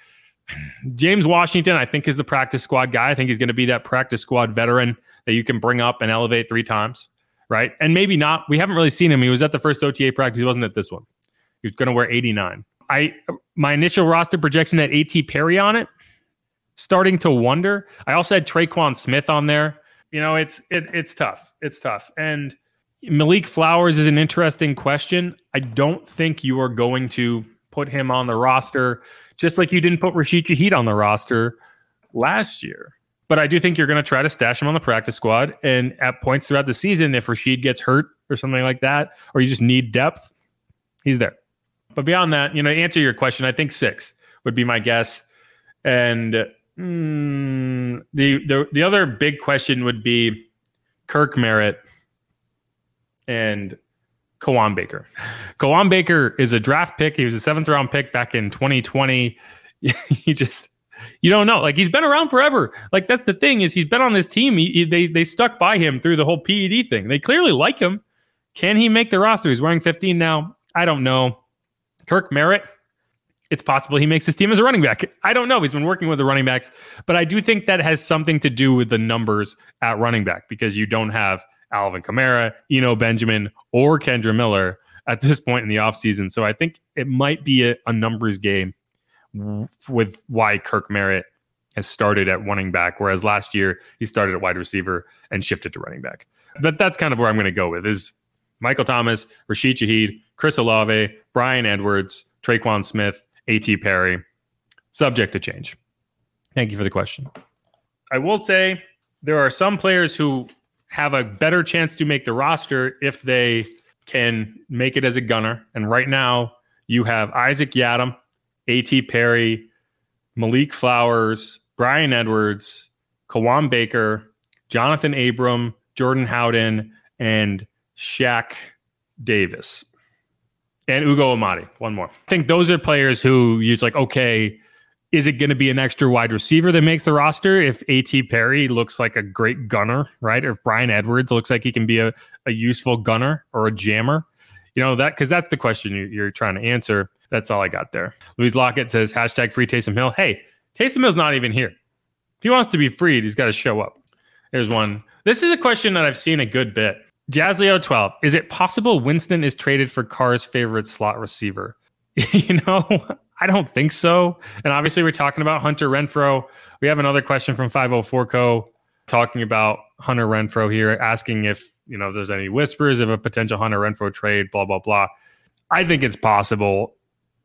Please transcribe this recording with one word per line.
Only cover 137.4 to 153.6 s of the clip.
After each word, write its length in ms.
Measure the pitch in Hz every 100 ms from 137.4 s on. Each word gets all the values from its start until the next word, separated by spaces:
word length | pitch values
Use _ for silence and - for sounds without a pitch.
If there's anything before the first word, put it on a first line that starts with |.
| 196 190
if 220 | 147 120 -
A 160 | 131
T 180 | 131 139
Perry 460 | 127 117 117 139 135
looks 320 | 117 117 -
like 160 | 113 113
a 80 |
great 440 | 101 98 113 127 113
gunner, 400 | 107 101 127 143 -
right? 240 | 110 120 139
Or 60 |
if 120 | 107
Brian 280 | - 110 123
Edwards 400 | 107 107 120 127
looks 180 | 117 -
like 140 | 120
he 80 | 127
can 160 | 120 110
be 100 | 113
a, 160 | 113 - - - -
a 60 |
useful 460 | 113 117 120 131 117
gunner 480 | 107 113 131 151 _
or 120 | 113 110
a 60 |
jammer?" 540 | 107 98 107 120 156 - _ _ - _ -
You 80 |
know, 120 | 131 127
that, 200 | 143 147
'cause 120 | 135
that's 180 | 175 -
the 100 | 139
question 380 | 120 110 104 98
you, 80 |
you're 260 | 98 104 101
trying 260 | - 110 95
to 60 |
answer. 480 | 117 123 - 104 98 _ -
That's 180 | 113 107
all 120 | 104
I 60 | 95
got 240 | 92 -
there. 220 | - 90 - - -
Louise 160 | 120
Lockett 380 | 120 127 127 120
says, 200 | 117 107
"Hashtag 420 | - 117 - 120
free 120 | 127 123
Taysom 300 | 120 110 104
Hill." 160 | 127
Hey, 300 | 117 180 98 - _ _ -
Taysom 240 | 254 262
Hill's 160 | 254 170
not 160 | 151
even 180 | 139 120
here. 180 | 117 123
If 720 | - _ _ _ _ _ _
he 60 | 226
wants 200 | 254 247
to 80 | 165
be 120 | 139
freed, 340 | - 180 127
he's 100 | 107
gotta 200 | 107 120
show 260 | 107